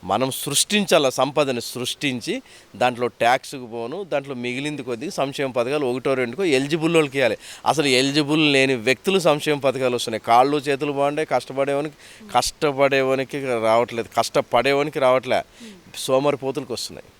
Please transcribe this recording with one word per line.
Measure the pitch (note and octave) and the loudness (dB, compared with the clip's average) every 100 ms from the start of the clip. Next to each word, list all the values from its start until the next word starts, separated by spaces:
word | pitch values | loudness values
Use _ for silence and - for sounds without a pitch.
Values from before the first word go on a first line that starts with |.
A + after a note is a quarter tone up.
మనం | F2+ G2+ C3 | -2 0 0
సృష్టించాల, | B2+ - C#3 - G#3 G3 F3 C3+ | -4 -4 -2 0 -2 2 4 2
సంపదని | B2+ C3 C#3+ C#3 A#2+ | 0 0 0 0 -2
సృష్టించి | - B2+ B2 - C#3+ B2 D3+ B3 - - - G#2 | -6 -8 -8 -4 -4 -4 -6 -8 -10 -20 -20 -2
దాంట్లో | B2 A#2+ A#2+ | -2 0 -6
ట్యాక్స్‌కు | _ A#2 C3 - C#3+ B2 | _ 2 2 -2 -14 -12
పోను, | A#2 A#2 E3 | -10 -8 -10
దాంట్లో | F#3+ D3 C#3 | -6 -6 -6
మిగిలింది | B2+ B2 B2 D3 D3 | -8 -6 -4 -6 -6
కొద్దిగా | B2 A#2 D#3 | -6 -6 -6
సంక్షేమ | G3 C#3 C3+ C3+ | -4 -4 -2 -4
పథకాలు | B2 A#2+ D3+ C3+ | -2 -2 0 -2
ఒకటో | B2+ C#3 | -2 -2
రెండుకో | C3 B2 B2+ | -2 -2 -2
ఎలిజిబుల్ | F#3+ C3 C#3 E3 D#3+ | 0 2 2 0 2
వాళ్ళకి | E3 D3 C3+ | 2 2 0
ఇవ్వాలి. | B2 G2 - - - | 0 0 -8 -6 -2
అసలు | C#3 C#3+ | 0 2
ఎలిజిబుల్ | B2 C#3 C#3+ C#3+ D#3 D3+ | 4 2 0 0 2 4
లేని | C#3 C3 | 4 4
వ్యక్తులు | C3 A2 C3 - F#3+ | 2 0 0 2 2
సంక్షేమ | E3 D3 D3+ C#3+ | 2 2 0 0
పథకాలు | C3+ B2 B2+ | 0 0 -2
వస్తున్నాయి. | B2 - A2 - | -2 -4 -6 4
కాళ్ళు | A#2 C3+ D3 | 4 6 2
చేతులు | C3+ C#3 D3 | -2 -2 -2
బాగుండే | C#3 C#3+ D3 | 0 -2 -2
కష్టపడేవానికి, | D#3 C3 - C3+ C#3 C#3 D3+ D3 - - G#3+ | -2 -2 -2 -4 -2 -2 -4 -10 -20 -20 -2
కష్టపడేవానికి | B2 - - D3+ C3+ C#3 C3+ C3 C3 B2+ C#3+ C3+ | 0 0 -2 -2 2 2 4 2 0 -2 -6 -4
రావట్లేదు, | A#2 A2 A2+ A#2+ A#2 A2 - | 0 4 4 2 -4 -4 -2
కష్టపడేవానికి | A#2 D3+ B2+ A#2+ B2+ C#3 D3 D3 | 0 0 2 2 2 0 0 0
రావట్లే, | C3 B2+ B2+ G#2 - - A#3 F#3+ - - | 2 2 2 -2 -2 -16 -20 -20 -20 -10
సోమరిపోతులకు | - C3 D3 C#3 C3+ C3+ B2 | 0 2 2 -2 -4 -6 -8
వస్తున్నాయి. | A2+ - D#2 - _ | -10 -10 -14 -20 _